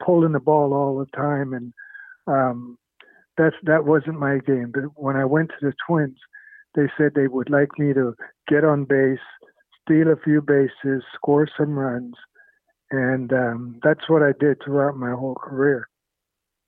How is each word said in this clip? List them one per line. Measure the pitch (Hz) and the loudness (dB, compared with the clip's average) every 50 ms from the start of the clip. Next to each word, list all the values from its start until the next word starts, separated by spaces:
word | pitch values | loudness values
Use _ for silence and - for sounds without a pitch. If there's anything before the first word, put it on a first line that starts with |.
| - | 0
pulling | - 180 170 165 165 | 2 2 4 4 2
the | 156 139 | 0 0
ball | - 151 151 151 147 139 139 | 0 2 2 2 2 2 0
all | 139 143 139 135 135 | 0 0 -2 -2 -4
the | 139 131 - | -6 -8 -6
time, | 135 139 147 147 139 139 131 131 | -6 -4 -2 -2 -2 -4 -4 -6
and, | 123 120 123 - - - - - - - - - _ - | -10 -10 -12 -16 -18 -20 -20 -20 -20 -20 -20 -20 _ -6
um, | - 143 135 131 127 120 120 123 123 123 _ _ _ _ _ - _ _ _ _ _ - - | -2 0 2 2 0 -2 -4 -10 -14 -18 _ _ _ _ _ -20 _ _ _ _ _ -2 2
that's, | 160 160 - - - | 2 2 2 0 -2
that | 160 156 160 151 | 0 2 2 2
wasn't | 143 156 156 139 151 160 160 | 2 2 0 0 -2 -6 -4
my | 143 139 139 135 | -4 -2 -2 -2
game. | 131 - 135 127 120 120 117 | 0 0 -2 -2 -2 -4 -6
But | 135 135 147 147 | -6 -6 -6 -10
when | - 147 135 135 | -8 -6 -4 -2
I | 135 135 | -2 0
went | 131 143 156 160 160 | 0 2 0 0 0
to | - - 147 139 | -4 -6 -4 -4
the | 127 - - - | -4 -4 -4 -2
Twins, | 170 160 151 139 131 _ _ _ _ - - - - - - _ - | 0 0 0 -2 -4 _ _ _ _ -20 -20 -20 -20 -20 -18 _ -2
they | 160 143 139 - - | 0 0 0 2 0
said | 156 147 147 | 0 2 2
they | 147 135 135 | 2 0 0
would | 123 131 123 - | 0 -2 -4 0
like | 147 143 143 139 - - | 2 2 2 0 -2 -2
me | 147 143 139 | 0 0 2
to | 135 131 120 113 - - - _ _ - - | 2 0 0 -2 -8 -14 -20 _ _ -2 0
get | 151 147 151 | 2 4 4
on | 156 147 143 139 | 4 2 2 0
base, | 131 139 135 135 131 131 123 - - - - _ _ _ _ _ _ _ _ | 0 2 2 2 2 0 -2 -6 -14 -20 -20 _ _ _ _ _ _ _ _
steal | - - 160 156 160 165 | -2 2 2 4 4 4
a | 160 143 | 2 2
few | - 156 151 151 | 2 2 2 2
bases, | 147 147 143 139 139 127 - - - 139 135 131 120 - - | 2 2 2 4 2 2 -2 -6 -4 -4 -4 -4 -6 -10 -16
score | - - - 143 143 151 147 - - | -6 0 2 2 4 2 0 0 -4
some | 156 147 147 139 | -2 -2 -2 -4
runs, | 135 131 123 120 123 123 120 - - _ _ _ _ _ _ _ _ _ _ _ _ - | -4 -4 -4 -6 -8 -10 -16 -20 -20 _ _ _ _ _ _ _ _ _ _ _ _ -6
and, | - 135 127 127 131 131 127 120 | -4 -2 0 0 -2 -2 -2 -2
um, | 135 127 127 120 117 117 123 123 117 117 | 0 0 0 0 -4 -6 -8 -12 -8 -2
that's | - 156 156 151 - - | 0 0 0 0 0 2
what | 160 156 151 | 2 4 4
I | 143 135 - | 2 2 2
did | 143 147 131 - | 2 0 0 0
throughout | - 143 139 143 139 143 139 135 | -4 -4 -2 0 0 0 -2 -4
my | 127 123 | -6 -6
whole | 123 123 131 135 127 | -6 -6 -6 -8 -8
career. | - - - 139 131 135 143 139 120 113 - _ _ _ _ _ _ _ _ _ _ _ _ _ _ _ | -10 -12 -10 -4 0 0 2 0 0 -4 -12 _ _ _ _ _ _ _ _ _ _ _ _ _ _ _